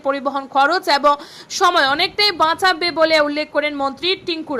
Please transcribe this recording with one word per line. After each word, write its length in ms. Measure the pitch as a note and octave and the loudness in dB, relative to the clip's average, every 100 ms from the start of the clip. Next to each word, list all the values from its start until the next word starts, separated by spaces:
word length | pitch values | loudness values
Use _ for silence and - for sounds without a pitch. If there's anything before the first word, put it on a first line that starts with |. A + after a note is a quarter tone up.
| C#4 | -2
পরিবহন 380 | C#4 C4+ C#4 C4+ | -4 -4 -6 -2
খরচ 300 | C#4 C#4+ F4+ F#4 C#4+ | 0 2 2 0 2
এবং 160 | C#4+ C#4+ - - - - | 2 0 -4 -20 -12 0
সময় 260 | F4+ F4 C#4 | 2 4 2
অনেকটাই 380 | C#4+ F#4 - G#4 E4+ | 2 -2 0 0 2
বাঁচাবে 460 | D#4+ E4 F#4+ E4+ F4 D#4 | 0 2 0 0 -2 0
বলে 140 | D#4+ D#4+ D4 | 2 4 2
উল্লেখ 200 | D4 D4+ D4+ | -2 -4 -2
করেন 160 | D4 C#4+ | -2 -2
মন্ত্রী 260 | C4+ C4+ E4+ F#4+ F4+ | -4 -2 -2 -2 -4
টিঙ্কু 280 | D#4+ D#4 | -8 -6